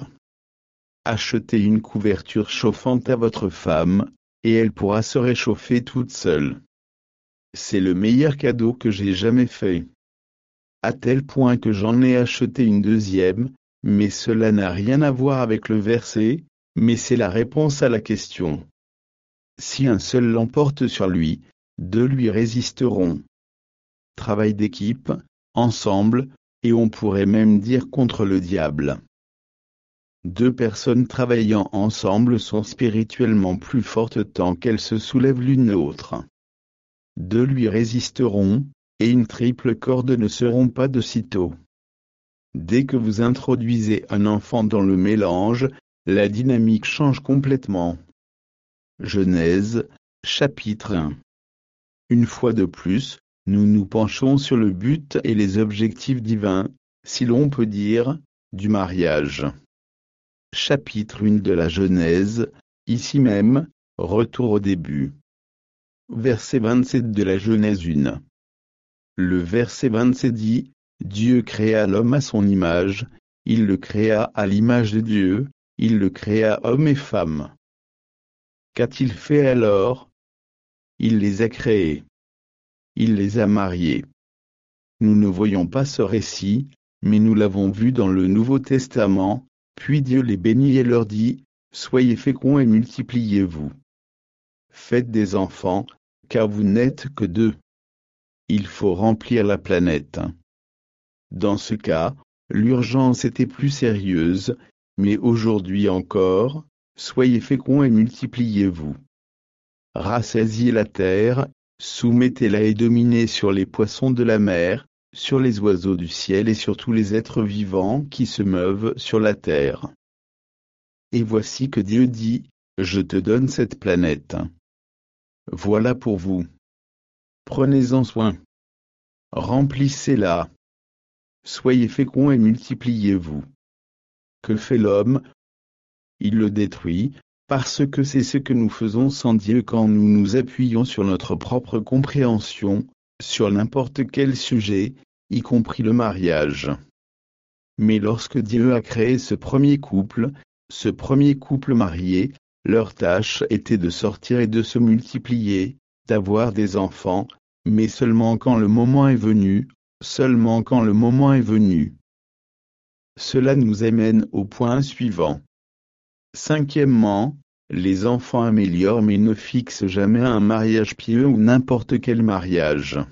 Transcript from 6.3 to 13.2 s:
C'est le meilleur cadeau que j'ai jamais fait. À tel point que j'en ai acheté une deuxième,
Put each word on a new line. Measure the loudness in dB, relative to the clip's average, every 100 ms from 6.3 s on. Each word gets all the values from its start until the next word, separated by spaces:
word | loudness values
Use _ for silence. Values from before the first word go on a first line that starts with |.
| 0 -2 -8 _ _ _ _ _ _ _ _ _
C'est | -16 -4 0
le | 0
meilleur | 2 2 4 2 0
cadeau | -2 0 -2
que | -2 -2
j'ai | -2 -2
jamais | 0 2 2 0
fait. | -2 -2 -2 -6 _ _ _ _ _ _ _ _ _
À | -6
tel | -2 0 0
point | -2 0 2 2
que | 0
j'en | -2 0 2
ai | 4 4
acheté | 0 -2 -4 0 2
une | 2
deuxième, | 2 2 0 2